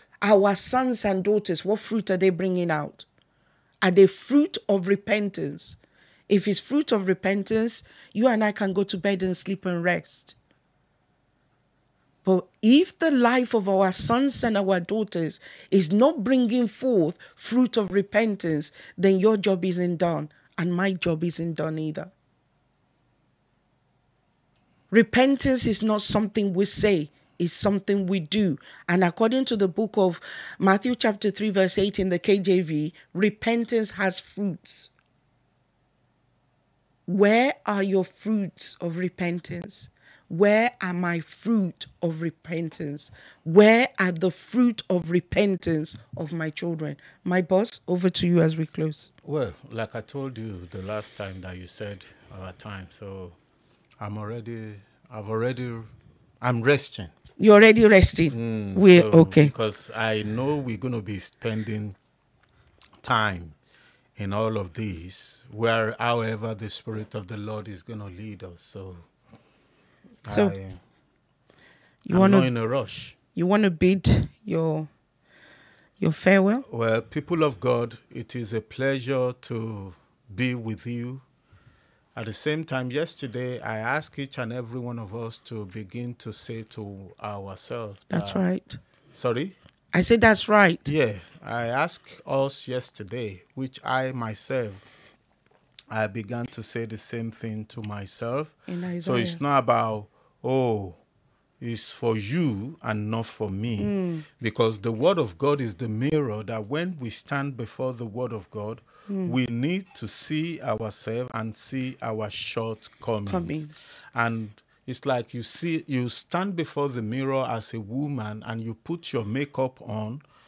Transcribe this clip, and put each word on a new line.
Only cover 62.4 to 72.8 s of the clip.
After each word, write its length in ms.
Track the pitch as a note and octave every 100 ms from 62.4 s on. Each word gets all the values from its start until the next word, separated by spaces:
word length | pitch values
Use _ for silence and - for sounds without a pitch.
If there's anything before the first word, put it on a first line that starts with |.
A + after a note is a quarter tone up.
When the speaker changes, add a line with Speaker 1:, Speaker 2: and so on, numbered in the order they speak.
| _ _ _ - - -
Speaker 2:
time 500 | - A#2 G#2+ F2+ E2 - _ _ _ _ _ -
in 180 | G2
all 240 | G2+ A2 A2
of 160 | F#2
these, 680 | F#2+ G#2+ E2 F2 - - - -
where, 440 | G#2+ A2+ A2+ A2 A2+
however, 560 | A#2+ A#2+ A2 G#2+ A2+ G#2
the 140 | G#2+
Spirit 440 | - - G#2+ G#2+
of 140 | G#2+ F#2+
the 100 | G#2
Lord 300 | G#2 G#2+ G2+
is 160 | F#2
gonna 240 | G2+ A2 G2
lead 360 | F2 G#2+ G2
us. 180 | F#2 E2+
So, 340 | - G2 F#2+ F2 E2+ _ _ - _ _ _ _ _ _ - _ -
Speaker 1:
So, 200 | G#2 G3+
Speaker 2:
I, 60 | - F#2+ - _ _ _ _ _ _ _ _ _ _ _ _ -
Speaker 1:
you 100 | F#3
Speaker 2:
I'm 40 |
Speaker 1:
wanna, 180 | F#3+ G3
Speaker 2:
not 80 | B2+
in 120 | A#2
a 100 | A2+
rush. 480 | C3+